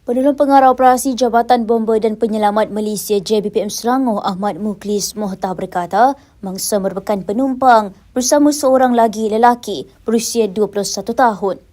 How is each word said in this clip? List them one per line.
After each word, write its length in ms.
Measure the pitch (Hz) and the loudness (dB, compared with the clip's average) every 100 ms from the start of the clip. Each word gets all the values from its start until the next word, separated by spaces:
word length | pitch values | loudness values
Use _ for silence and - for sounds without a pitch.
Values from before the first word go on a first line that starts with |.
Penolong 340 | - 240 269 | -2 0 0
Pengarah 400 | 285 285 277 262 | 2 4 6 6
Operasi 400 | 254 262 254 277 | 6 4 4 0
Jabatan 560 | 233 247 226 233 247 220 | -2 0 2 2 0 2
Bomba 240 | 233 226 220 | -2 0 0
dan 180 | 226 214 | 0 -2
Penyelamat 540 | 233 214 208 208 208 | -2 0 0 0 -2
Malaysia, 480 | 208 214 208 - 208 | -4 -4 -6 -2 -4
J 260 | 170 214 202 | 0 -2 0
B 60 | |
P 100 | 220 | -4
M 80 | 202 | -4
Selangor, 540 | - 226 254 262 202 - | -4 -2 0 0 -2 -4
Ahmad 320 | 185 208 170 | -4 -6 -4
Mukhlis 560 | 214 202 196 208 - | -8 -8 -4 -4 -4
Mohtar 400 | 208 208 190 196 | -6 -8 -6 -6
berkata, 640 | 185 185 180 175 196 254 277 _ _ | -6 -6 -6 -4 2 2 0 _ _
mangsa 400 | 190 190 - 208 | -12 -10 -4 -2
merupakan 380 | 190 185 190 208 | -2 -6 -6 -6
penumpang 720 | 175 208 269 254 262 226 202 190 _ | -4 -2 -2 0 4 4 2 -12 _
bersama 400 | - 247 294 294 | -6 0 4 4
seorang 460 | 294 269 262 254 240 | 2 2 2 4 2
lagi 340 | 226 214 220 | 2 0 -2
lelaki 560 | 214 233 240 - 170 127 _ | 2 2 2 -4 -10 -10 _
berusia 480 | - 226 - 233 214 | -2 -2 0 -2 -2
dua 160 | 185 202 | 0 -2
puluh 220 | 202 190 | -2 -4
satu 260 | - 196 | -6 -6
tahun. 480 | 240 247 196 202 170 _ | 2 2 2 -4 -4 _